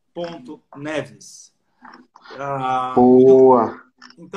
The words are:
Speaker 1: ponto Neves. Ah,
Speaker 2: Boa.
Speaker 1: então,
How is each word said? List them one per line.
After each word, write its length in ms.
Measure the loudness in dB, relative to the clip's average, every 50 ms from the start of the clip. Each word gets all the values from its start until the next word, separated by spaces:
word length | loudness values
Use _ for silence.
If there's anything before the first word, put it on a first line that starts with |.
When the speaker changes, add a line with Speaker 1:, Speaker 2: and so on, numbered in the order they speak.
| _ _ _
Speaker 1:
ponto 480 | -14 -14 -14 -14 -18 -20 -20 -20 -20 _ _ -20
Neves. 760 | -18 -14 -10 -10 -10 -10 -12 -18 _ -20 -20 -20 -20 -20 _ _ _ _ _ _ _ -20 -20 -20 _ _ _ _ _ _ -20 -18 -14
Ah, 540 | -12 -10 -10 -8 -6 -6 -6 -6 -6 -4 -2
Speaker 2:
Boa. 840 | 0 2 4 4 4 4 4 4 6 6 4 4 2 0 -4 -8 -14 _ _ _ _ -20 -20 _
Speaker 1:
então, 120 | _ -20 -16 -14